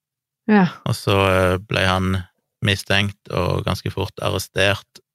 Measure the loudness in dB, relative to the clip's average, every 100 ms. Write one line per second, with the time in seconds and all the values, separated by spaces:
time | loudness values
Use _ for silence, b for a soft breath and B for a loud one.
0 | _ _ _ _ 2 4 4 0 -6 -4
1 | 0 2 4 4 2 0 -2 0 2 2
2 | 0 -2 -4 _ _ _ -2 -2 0 0
3 | 0 -6 -8 -4 -2 -2 -2 -4 -6 -6
4 | -6 -6 -4 -4 -4 0 0 0 -6 -20
5 | _